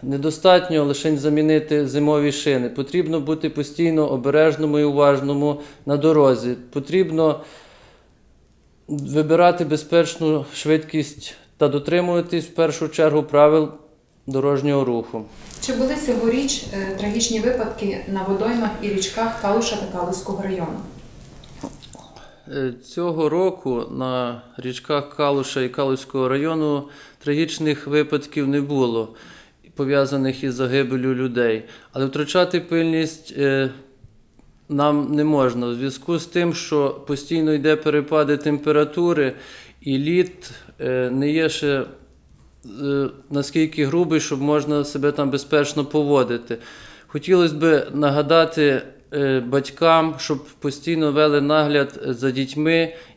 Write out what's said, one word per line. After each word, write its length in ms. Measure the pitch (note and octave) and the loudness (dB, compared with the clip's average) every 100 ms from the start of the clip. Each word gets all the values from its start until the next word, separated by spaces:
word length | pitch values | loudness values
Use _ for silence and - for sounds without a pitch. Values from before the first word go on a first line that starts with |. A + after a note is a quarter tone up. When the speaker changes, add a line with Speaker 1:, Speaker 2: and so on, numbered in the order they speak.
Speaker 1:
недостатньо 800 | B2+ C#3 D3 D#3 F#3 F3+ F3+ D#3+ C#3+ | -4 -2 -2 2 6 6 6 0 2
лише 320 | C#3+ D#3 D3+ | 0 0 0
замінити 680 | C#3+ D3+ D#3 D#3 D3+ D3+ C#3 | 2 2 4 2 2 0 0
зимові 440 | C3+ D3 D3+ D3 | 0 2 4 2
шини. 380 | C#3+ - C3+ B2 | 0 0 0 0
Потрібно 500 | - C3+ F3+ D#3+ D#3+ | -4 -4 -2 0 -2
бути 300 | C#3+ D#3 D#3+ | -2 -2 -2
постійно 580 | D3 C#3 - E3+ D#3+ D3+ | -4 -8 -2 0 2 2
обережному 720 | C3+ B2+ D3 D#3+ C#3+ D#3 D3 | 0 2 4 4 4 0 2
і 40 | |
уважному 760 | D3 C#3+ C#3+ C#3 C#3 C#3+ D3 D3 - - - | 2 4 4 4 2 0 0 -2 -8 -16 -4
на 120 | C#3+ | 2
дорозі. 580 | D#3 D#3 C#3 B2 A#2+ B2 - | 4 6 6 4 0 -6 -6
Потрібно 680 | - C3+ F3 F3+ D#3+ D#3+ D3 - - - - - _ _ _ _ _ _ _ _ _ - | -8 -2 0 0 2 2 0 -6 -20 -20 -20 -20 _ _ _ _ _ _ _ _ _ -10
вибирати 800 | D3 C#3 C#3+ D3+ E3 F3 E3+ D#3+ | -10 -4 -2 2 6 6 4 0
безпечну 800 | D3 - E3+ D#3+ - D#3+ D3+ C#3 | -2 2 2 2 0 0 0 -2
швидкість 840 | - D3+ D#3 D#3 D#3 C#3 - - - _ _ | -8 0 0 0 -4 -4 -8 -16 -18 _ _
та 100 | D3 | 0
дотримуватись 760 | C#3+ C#3+ E3+ F3+ F3 E3+ E3+ E3 | 0 0 0 2 0 0 -4 -6
в 40 | |
першу 380 | - D#3+ D3 D#3 | 0 0 0 -6
чергу 360 | - D#3 D3+ | 2 2 2
правил 460 | D3+ D3 D3+ D#3 D#3 - - _ _ _ - | 2 6 6 6 2 -6 -20 _ _ _ -6
дорожнього 580 | C3+ C#3 C#3+ C#3 C#3 C3 | -2 0 0 2 0 0
руху. 400 | A#2+ A2+ A#2 G#2+ - - - | -2 -4 -10 -12 -18 -18 -14
Speaker 2:
Чи 120 | - | -8
були 220 | A#3 C4 D4+ | -2 -2 -2
цьогоріч, 680 | B3+ A3+ A3+ B3 C#4 - - | -2 -2 0 0 -2 -4 -6
е, 220 | G3 F#3+ F#3+ | -8 -6 -6
трагічні 400 | G#3 A3+ A3+ A3+ | -4 -2 -2 -2
випадки 680 | A3+ B3 G#3+ - G3+ F#3 - | 0 -2 -4 -4 -6 -6 -6
на 100 | G3 | -6
водоймах 460 | F#3 G3 A3 A#3+ G#3+ - | -2 -2 0 -2 -2 -4
і 80 | G3+ | -4
річках 520 | F#3+ F#3+ - A3+ A3+ | -4 -4 -4 -4 -2
Калуша 340 | G3+ A3 A3+ G3+ | 0 0 0 -4
та 240 | - F3+ | -8 -6
Калузького 440 | F#3 F#3+ - G3 | -6 -6 -6 -8
району? 360 | G3 F#3 D#3+ - - - - - - - - - - - - - - - - - - C#3 | -6 -6 -6 -8 -14 -18 -20 -20 -20 -20 -20 -16 -16 -16 -20 -20 -20 -20 -20 -20 -12 -6
Speaker 1:
Е, 180 | C3 B2 - | -6 -8 -12
цього 440 | - F3 D#3+ D3+ | -6 -4 -2 0
року 540 | D#3+ F#3 F3+ C3+ A#2+ A#2 | 0 0 -2 -4 -4 -4
на 500 | C3 C3 B2+ B2 A#2+ - - | -6 -4 -4 -4 -8 -16 -12
річках 580 | B2 B2+ - D3 C#3+ - | -10 -10 -4 -4 -4 -2
Калуша 460 | C#3+ C#3 C3+ - | 0 0 -2 -4
і 80 | B2+ | -4
Калузького 600 | B2+ C#3 C3 - C3+ B2+ | -2 -2 -2 -4 -2 0
району 540 | C3+ D3+ D#3+ D3+ C#3+ C#3+ - - _ | 0 -2 -2 -2 -2 -6 -18 -20 _
трагічних 640 | - D3 D#3+ - D#3 C#3+ C#3+ | -4 -2 -2 -2 -2 -2 0
випадків 600 | D3 C#3+ D3 C3+ - C#3 | 0 0 -2 -4 -4 0
не 140 | C#3+ | 0
було, 540 | C#3+ C#3+ B2+ A2+ A2 - - - - _ _ - | 0 0 0 0 -4 -10 -20 -20 -20 _ _ -6
пов'язаних 680 | C3+ C#3+ C#3 C#3 C3 C3 | 0 2 2 0 -2 -2
із 100 | C#3 | -6
загибелью 600 | B2 C3 C3+ C3 C3 C3 B2+ | -2 0 0 0 -2 -2 -2
людей. 480 | C3 A#2+ A#2+ A2 - - - | -2 0 0 0 -6 -20 -14
Але 120 | - C3+ | -4 -4
втрачати 540 | C3+ D3 F#3 F3 F3+ | -2 -2 0 2 0
пильність, 760 | E3+ E3 E3 D#3+ D#3 - - - | -2 -2 0 0 -2 -6 -14 -2
е, 320 | C#3 C3+ C3+ - - _ - _ _ _ - _ _ | 0 2 -2 -6 -20 _ -20 _ _ _ -20 _ _
нам 420 | C#3+ D3 D3 C3 | 0 2 2 0
не 120 | D3 | 0
можна, 440 | D3+ D3+ C3 A#2+ A#2+ | 2 4 2 0 -4
в 80 | A#2+ | -4
зв'язку 440 | C3+ C3+ - E3+ | -6 -6 -4 -4
з 60 | E3 | -2
тим, 280 | F3 E3+ | -2 -2
що 360 | D#3+ - D3+ C#3 - - | -2 -2 0 0 -2 -6
постійно 460 | C#3+ - E3 D#3 | -6 -2 0 2
йде 220 | D3+ C#3+ D#3 | 2 2 2
перепади 600 | D#3 D3 C#3+ D#3 D3 D3 | 2 0 2 2 2 0
температури, 960 | D3+ D3 D3 D3+ D3+ D3+ F3 E3+ C3+ B2 - - - _ | 0 -2 2 2 2 0 0 2 0 -2 -16 -20 -20 _
і 160 | - C3+ | -4 -2
лід, 540 | D3 F3 F3+ - - - - - | 0 0 0 -4 -20 -20 -20 -8
е, 280 | C3+ B2+ B2+ | -4 -2 0
не 220 | B2+ C#3+ | 0 0
є 180 | D#3 D#3+ | 0 0
ще, 340 | - D3 C#3 A#2 - - _ _ _ _ _ B2 G#2 | -2 -2 -2 -4 -12 -20 _ _ _ _ _ -20 -10
е, 260 | C#3+ C#3 C3+ - - | -4 -2 -2 -6 -6
наскільки 560 | C#3+ C#3 - D#3+ D#3 C#3 | -4 -2 0 0 0 0
грубий, 340 | D#3+ F3 D#3 | 2 2 0
щоб 220 | - C#3 | 0 -2
можна 420 | C#3+ D3+ C#3+ D3 | 0 0 0 -2
себе 280 | C#3+ C#3+ C#3+ | -2 -2 -2
там 180 | D3 C#3+ | 0 -2
безпечно 560 | C3+ - D3+ C#3+ D3+ C#3+ | -2 0 0 0 -2 -2
поводити. 720 | D3+ C#3+ C#3+ A#2+ A#2+ A#2 A#2 - - - - - | 0 2 2 2 -2 -6 -10 -10 -20 -20 -20 -12
Хотілося 480 | D3+ D#3 F3+ E3+ D3+ | -10 2 4 4 2
б 320 | E3 D3+ - | 4 4 2
нагадати, 880 | C#3+ D3 C#3+ D3 E3 D#3+ D#3+ D3 C3 - - _ | 0 0 2 4 4 4 4 2 2 -2 -18 _
е, 260 | D3 C#3 C3 | -2 0 0
батькам, 760 | B2 C#3 C#3 - E3 E3 D#3+ C#3 | 2 -2 -2 0 4 4 4 -4
щоб 280 | - D3 - | -4 -6 -6
постійно 640 | - D3 C#3 - E3 D#3 | -8 -8 -6 -4 0 0
вели 300 | C#3+ D3+ D3 | 4 4 4
нагляд 580 | C#3+ D#3 D3 D3 C#3 - C3+ | 2 2 4 2 0 -4 -8
за 260 | A#2+ C3+ | -2 -2
дітьми, 600 | B2+ C3+ D3 D#3 E3 E3 E3 - | -2 -4 -2 0 2 0 -6 -20